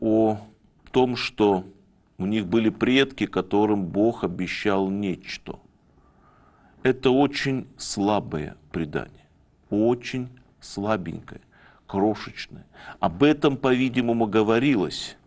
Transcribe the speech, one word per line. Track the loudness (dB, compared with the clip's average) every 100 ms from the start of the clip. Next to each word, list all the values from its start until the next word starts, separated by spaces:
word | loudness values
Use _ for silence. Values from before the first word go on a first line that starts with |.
о | 0 2 2 0 -8 _ _ _ -2
том, | 2 2 0
что | -6 2 4 4 -2 -14 _ _ _ -6
у | -2
них | -2 0
были | 2 2
предки, | 0 2 4 2 0 -4
которым | -2 0 2 2 2 -2
Бог | 0 0 0
обещал | -4 -4 -6 -4 0 0 0
нечто. | -2 -4 -6 -10 -14 -14 -18 _ _ _ _ _ _ _ _ _ _ _ _
Это | -2 2 2
очень | 4 2 0 -4 -4 -6 -10
слабое | -8 -2 0 0 -2 -6 -8 -12 _
предание, | -6 -4 -6 -8 -12 _ _ _ _ _
очень | 0 2 0 -4 -8 -10 -14 _ _
слабенькое, | -14 -6 -2 -2 -4 -12 -14 -20 -20 _ -20 _ -8
крошечное. | -2 0 0 -8 -12 -14 -16 -20 -20 -20 -4
Об | -4 4
этом, | 4 4 2 2
по-видимому, | 2 2 2 0 0 0 2
говорилось, | 2 4 4 4 2 0 -4 -10 -14